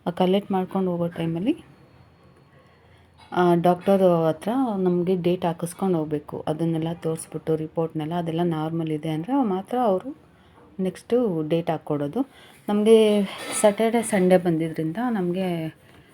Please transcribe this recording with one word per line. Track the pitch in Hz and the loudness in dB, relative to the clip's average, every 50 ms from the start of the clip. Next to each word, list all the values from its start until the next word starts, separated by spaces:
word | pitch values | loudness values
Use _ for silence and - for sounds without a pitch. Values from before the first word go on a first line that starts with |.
| _ | _
ಆ | 185 | -8
ಕಲೆಕ್ಟ್ | 170 - 185 180 190 202 202 - | -2 0 2 2 2 0 0 -2
ಮಾಡ್ಕೊಂಡು | 202 185 185 180 - 190 190 185 | -2 -2 -2 -2 -2 -2 -2 0
ಹೋಗೋ | 175 170 170 170 | -2 -2 -4 -4
ಟೈಮಲ್ಲಿ, | 170 170 165 165 165 170 196 254 349 - - - - _ - _ _ - - _ _ _ _ - _ - _ _ _ - _ _ _ _ _ _ - _ _ _ _ _ - - | -4 -4 -4 -4 -4 -2 -2 -2 -2 -4 -6 -18 -20 _ -20 _ _ -20 -20 _ _ _ _ -20 _ -20 _ _ _ -20 _ _ _ _ _ _ -20 _ _ _ _ _ -18 -6
ಆ, | - 175 180 175 175 | 0 2 4 4 4
ಡಾಕ್ಟರ್ | 175 165 180 180 175 - 202 196 190 190 180 175 165 165 160 | 4 4 4 2 2 2 2 4 6 6 4 4 4 2 2
ಹತ್ರ | 156 160 - 202 233 269 269 240 208 190 | 0 0 -4 -4 -2 0 0 0 0 0
ನಮ್ಗೆ | 185 180 180 175 175 175 190 | 0 0 2 0 0 0 -2
ಡೇಟ್ | 180 165 175 175 180 180 | 0 0 0 0 0 -2
ಹಾಕಿಸ್ಕೊಂಡು | 170 165 - 175 170 - - 196 185 180 160 | -4 -2 -4 -6 -8 -6 -4 -2 0 0 0
ಹೋಗ್ಬೇಕು. | 156 151 151 147 147 - - - - | -2 -2 -4 -6 -6 -8 -12 -8 -6
ಅದನ್ನೆಲ್ಲ | - 156 156 170 170 165 160 160 165 | -6 -4 -2 -2 -2 -2 -2 -4 -4
ತೋರಿಸ್ಬಿಟ್ಟು | 170 170 - 160 160 160 - - - 156 156 165 160 | -6 -6 -6 -6 -6 -6 -8 -12 -12 -8 -2 -2 -2
ರಿಪೋರ್ಟ್‌ನೆಲ್ಲ | 156 160 156 - 170 165 160 - 156 151 151 170 | -2 -2 -6 -4 -4 -4 -4 -4 -6 -6 -4 -4
ಅದೆಲ್ಲ | 175 170 165 160 165 175 | -4 -4 -4 -2 -2 0
ನಾರ್ಮಲ್ | 175 165 156 156 160 165 165 160 156 | 0 0 -2 -2 -4 -4 -4 -4 -4
ಇದೆ | 156 151 156 160 | -4 -4 -4 -4
ಅಂದ್ರೆ | 156 156 165 240 262 285 247 | -4 -4 -4 -2 -2 0 0
ಮಾತ್ರ | 214 185 190 196 - - 247 | 0 -2 -4 -4 -4 -2 0
ಅವರು | 247 226 185 185 - 262 311 - - _ _ _ _ _ _ - - - - - | 2 2 2 0 -2 -6 -14 -14 -18 _ _ _ _ _ _ -20 -20 -20 -8 -6
ನೆಕ್ಸ್ಟು | 185 185 180 - - _ 233 247 247 214 170 160 156 151 | -4 -4 -4 -8 -4 _ 0 2 2 0 0 -2 -2 0
ಡೇಟ್ | 165 165 170 - | 0 0 0 -2
ಹಾಕ್ಕೊಡೋದು. | 160 151 - - 151 143 147 143 147 240 277 - - - - - - - _ - | -4 -4 -4 -4 -4 -2 -2 -4 -2 -4 -4 -4 -8 -18 -20 -20 -20 -14 _ -2
ನಮ್ಗೆ | 208 208 208 220 226 220 220 214 208 208 196 190 - - - - - - | 0 2 6 6 6 8 8 6 4 2 0 -2 -4 -10 -10 -8 -4 2
ಸ್ಯಾಟರ್‌ಡೇ, | - 214 202 208 220 226 220 233 | 4 4 4 4 0 2 2 0
ಸಂಡೇ | 226 - 220 196 180 180 180 | 0 0 2 2 6 6 6
ಬಂದಿದ್ರಿಂದ | 180 170 180 165 156 165 160 156 - 160 160 165 220 240 254 | 6 4 2 0 0 0 -2 -2 -4 -4 -4 -4 -4 -2 -2
ನಮ್ಗೆ | 233 202 180 175 175 190 190 180 175 165 160 160 - - _ - - - - - | -2 -2 -2 -2 -2 -2 -2 -2 -2 -4 -4 -8 -10 -12 _ -20 -20 -20 -20 -20